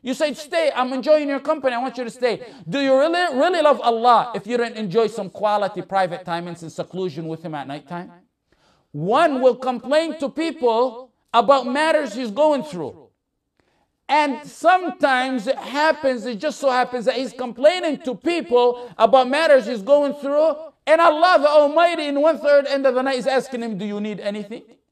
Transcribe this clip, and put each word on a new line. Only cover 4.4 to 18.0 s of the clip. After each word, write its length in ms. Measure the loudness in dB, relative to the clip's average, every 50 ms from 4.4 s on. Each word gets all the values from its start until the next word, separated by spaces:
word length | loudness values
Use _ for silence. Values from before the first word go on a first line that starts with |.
| -8
you 100 | -4 -2
don't 180 | -2 -2 -4 -6
enjoy 320 | -8 -8 -2 0 0 0
some 240 | 0 -2 -8 -10 -10
quality 520 | _ -4 -2 0 0 0 -2 -2 -6 -8
private 420 | -10 _ -2 -2 -2 -2 -4 -10 -8
time 240 | -8 -8 -6 -6 -10
and 100 | -12 -14
some 120 | -14 -16
seclusion 580 | -10 -10 -12 -10 -8 -6 -6 -6 -6 -8 -10 -10
with 140 | -10 -10 -10
him 100 | -10 -10
at 140 | -10 -10 -10
night 180 | -12 -14 -12
time? 240 | -12 -14 -14 -14 -14 -20 _ _ _ _ _ _ _ _ _ _ _ _ _ _ _
One 480 | -10 -8 -2 0 2 2 2 2 0 2
will 140 | 2 2 2
complain 640 | 2 -4 -6 -6 -6 -4 0 0 0 0 -2 -6 -6
to 100 | -8 -8
people 840 | -4 -4 -6 -6 -6 -2 -2 0 2 2 0 -2 -4 -10 -20 _ _ _ _ _
about 340 | 0 2 4 4 4 4 2
matters 480 | -2 -2 0 0 2 2 0 0 -2 -6
he's 160 | -8 -8 -6
going 340 | 0 2 2 2 2 0 -4
through. 440 | -8 -10 -10 -10 -10 -12 -16 -20 _ _ _ _ _ _ _ _ _ _ _ _ _ _ _ _ _ _ _ _ 0
And 340 | 2 2 2 2 -2 -6 -10 -18
sometimes 960 | -16 0 2 4 4 4 2 -4 -4 -2 0 0 2 0 -2 -2 -4 -4 -2
it 100 | -4 -4
happens, 720 | -4 -6 -8 -2 0 2 2 0 0 -2 -2 -2 -2 -6
it 140 | -8 -8 -6
just 180 | -6 -6 -6 -2
so 120 | -2 0
happens 340 | 0 0 0 -2 -4 -4 -2
that 100 | -2 -2
he's 180 | -2 -6 -8
complaining 680 | -8 -10 -10 -10 -6 4 4 4 4 4 -2 -4 -4
to 180 | -4